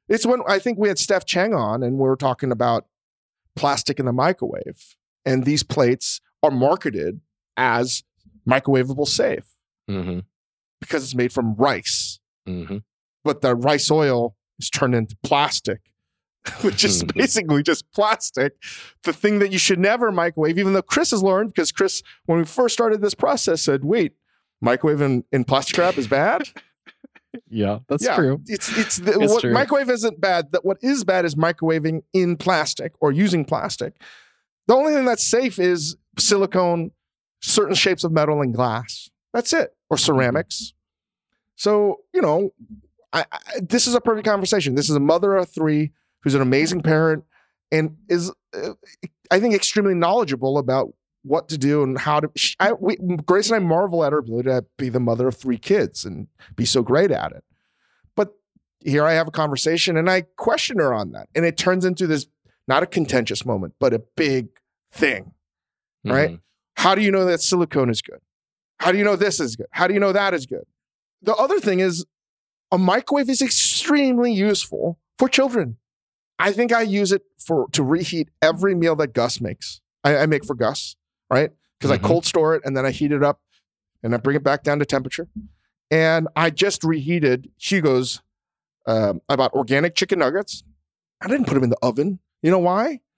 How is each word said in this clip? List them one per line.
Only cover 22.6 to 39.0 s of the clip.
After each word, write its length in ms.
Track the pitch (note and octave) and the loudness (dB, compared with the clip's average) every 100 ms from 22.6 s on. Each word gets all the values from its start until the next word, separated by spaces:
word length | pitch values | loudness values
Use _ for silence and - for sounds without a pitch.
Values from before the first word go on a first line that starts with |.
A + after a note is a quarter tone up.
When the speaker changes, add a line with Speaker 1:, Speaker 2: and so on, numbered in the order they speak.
| A#3+ | 0
Speaker 1:
started 260 | - A3+ G#3+ | 2 0 0
this 140 | G3+ | -2
process, 480 | - C#4 C#4 - E3 | 0 0 0 0 0
said, 220 | - C#3 | 0 0
"Wait, 280 | C#3+ A3+ D#3 - _ _ _ _ | 0 0 0 -4 _ _ _ _
microwave 400 | A#2+ B2+ D#3 D3 | 0 2 2 2
in, 220 | C#3 B2+ - | 2 0 0
in 140 | C3+ | -2
plastic 340 | A#2+ C#3 - - | 0 0 0 0
wrap 180 | F3 F3 | 0 0
is 120 | A2+ | -2
bad?" 400 | C3+ F3 D#4+ D4 | 0 2 0 -4
Speaker 2:
<laughs> 60 | - - _ - _ - _ _ A#3+ - | -14 -20 _ -20 _ -20 _ _ -20 -10
Yeah, 300 | A2+ G2+ G#2 - | -2 -2 -2 -4
that's 160 | D3 | -4
Speaker 1:
Yeah, 120 | B3 G3 | 0 2
Speaker 2:
true. 260 | C3+ C#3+ D3 | 2 0 -4
Speaker 1:
it's, 300 | G3+ - A3 | -8 -4 -2
it's 200 | - - | -2 -2
the, 200 | F3+ G3+ | 0 2
Speaker 2:
It's 140 | G#3 | 4
Speaker 1:
what 80 | A3+ | 4
Speaker 2:
true. 120 | - | 2
Speaker 1:
microwave 340 | A#3 C#4 C#4+ B3+ | 2 2 0 0
isn't 320 | A#3+ A3+ G#3+ | 0 -2 -2
bad. 320 | F#3+ F3 C#3+ | 0 0 0
That 140 | F3+ F#3 | -2 -2
what 100 | F#3+ | -2
is 200 | B3+ C#4 | -2 0
bad 220 | F#3+ F#3 | 0 0
is 100 | E3+ | 0
microwaving 680 | D3 E3 E3+ D#3+ D#3+ D#3 D#3+ - | 0 0 0 0 0 0 -4 -2
in 240 | F#3 F3 E3 | 0 0 0
plastic 560 | F#3 E3+ D3+ - D#3+ - | 0 0 0 -4 -10 -2
or 100 | D3+ | 0
using 360 | C#3+ G3+ F3 C#3 | 2 2 2 0
plastic. 560 | C#3 - - - - - - _ _ _ _ - | -4 -4 -6 -8 -10 -20 -20 _ _ _ _ 4
The 80 | |
only 180 | B3+ D4+ | 4 4
thing 140 | D4 B3+ | 2 2
that's 200 | A#3 - | 0 0
safe 320 | A#3 C4 F#3+ | 0 0 0
is 380 | F3+ F3 D3+ - _ - | 0 0 -4 -10 _ -4
silicone, 720 | - G3+ G3 F#3 F3+ E3+ E3 - _ _ _ _ | 0 2 2 2 0 0 -4 -12 _ _ _ _
certain 340 | - - G3 | -2 0 2
shapes 300 | F#3 G3+ F3+ | 2 0 0
of 80 | E3+ | 0
metal 300 | D#3+ D3+ D3 | 0 2 0
and 100 | C3 | -2
glass. 540 | A#2 B2+ A2+ A#2 - | 0 -2 -2 -8 -16